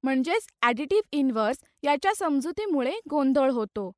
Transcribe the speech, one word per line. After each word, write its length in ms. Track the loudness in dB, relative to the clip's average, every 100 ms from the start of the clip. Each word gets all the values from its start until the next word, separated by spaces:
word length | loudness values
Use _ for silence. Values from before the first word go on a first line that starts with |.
म्हणजेच 420 | 0 0 0 -2 -4 _
ॲडिटिव्ह 540 | 0 0 0 0 0 0
इन्व्हर्स 420 | 0 0 0 -2 _ _
याच्या 300 | 0 2 2
समजुतीमुळे 800 | 0 0 0 -2 -4 -2 0 0 -4 -2
गोंधळ 400 | 0 2 4 2
होतो. 400 | 2 -2 -6 -8